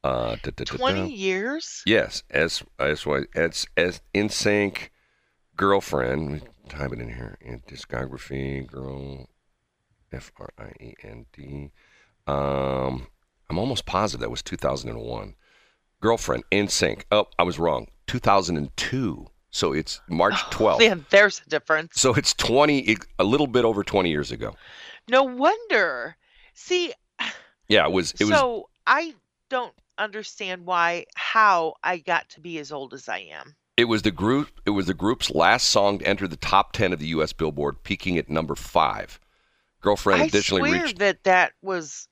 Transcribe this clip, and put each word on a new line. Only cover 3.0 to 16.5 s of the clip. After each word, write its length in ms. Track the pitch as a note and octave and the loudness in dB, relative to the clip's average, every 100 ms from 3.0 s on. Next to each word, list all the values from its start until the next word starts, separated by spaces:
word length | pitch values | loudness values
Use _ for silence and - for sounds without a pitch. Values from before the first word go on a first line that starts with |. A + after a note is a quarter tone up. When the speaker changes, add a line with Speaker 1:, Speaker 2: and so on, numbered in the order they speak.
| D2 | -2
Speaker 1:
Y, 160 | C#2 C#2+ - | -2 -2 -2
S, 320 | E2+ - - - | -2 -2 -4 -2
S, 240 | F2+ - _ G2 | -2 -2 _ -2
N 140 | G#2 | -2
sync, 600 | - G#2+ G#2 G2+ - - _ _ _ _ _ _ - | 0 0 2 0 -4 -14 _ _ _ _ _ _ -2
Girlfriend. 760 | G2 G2 - C#2+ B1 C#2 D2+ | 2 2 0 -2 0 -2 -4
Let 100 | D2 | -8
me 60 | - _ - | -12 _ -18
type 220 | D2+ C2+ | -8 -8
it 80 | A#1+ | -8
in 100 | A#1 | -10
here. 280 | A#1 A1+ G1+ | -12 -14 -16
In 200 | A#1+ A#1+ - | -16 -16 -16
discography, 960 | C2 - B1 C2 C2 - C2+ C2+ C2+ B1+ | -20 -10 -8 -8 -10 -10 -8 -6 -8 -10
girl, 640 | C2+ C2 C2+ C2+ C2+ B1+ _ _ _ _ _ _ _ _ | -14 -12 -12 -12 -14 -18 _ _ _ _ _ _ _ _
F 200 | C2 - _ | -16 -16 _
R 100 | - _ | -20 _
I 140 | G#2 - | -20 -18
E 120 | A#2 - | -20 -20
N 240 | - A2+ A2+ | -20 -20 -20
D. 380 | - C#2 - C#2+ _ _ _ _ _ - | -20 -14 -14 -14 _ _ _ _ _ -4
Um, 800 | C#2+ C#2 C#2 C2+ C2+ C2 C2 B1 _ _ _ _ | -2 0 0 0 0 -2 -4 -10 _ _ _ _
I'm 120 | E2 | -4
almost 260 | B2 A#2 - | -2 -4 -2
positive 360 | F#2 G#2 A#1+ | -2 -2 -4
that 100 | A#1 | -8
was 100 | A#1+ | -8
two 160 | - - | -10 -4
thousand 320 | C2+ C2+ B1 | -2 -2 -6
and 100 | A1+ | -10
one. 360 | A#1 A#1+ G2+ - _ _ _ _ _ _ | -10 -10 -12 -18 _ _ _ _ _ _
Girlfriend, 460 | G#2+ A#2 - B1 - | 2 2 0 -4 0